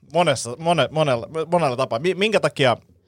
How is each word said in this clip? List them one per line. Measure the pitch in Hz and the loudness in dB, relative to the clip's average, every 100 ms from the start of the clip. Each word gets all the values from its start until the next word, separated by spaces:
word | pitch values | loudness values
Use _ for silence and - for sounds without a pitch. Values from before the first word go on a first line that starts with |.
| - | -4
Monessa, | 165 175 123 117 123 | 0 2 0 -4 -4
mone-, | 165 170 120 | 0 2 2
monella, | 151 151 120 107 160 160 | 0 0 0 -4 -8 -2
monella | 175 147 123 | 0 0 0
tapaa. | 131 117 | -2 -2
Mi-, | 175 175 | -2 -2
minkä | 214 202 | 0 0
takia | 156 - 131 107 _ _ | 0 2 2 2 _ _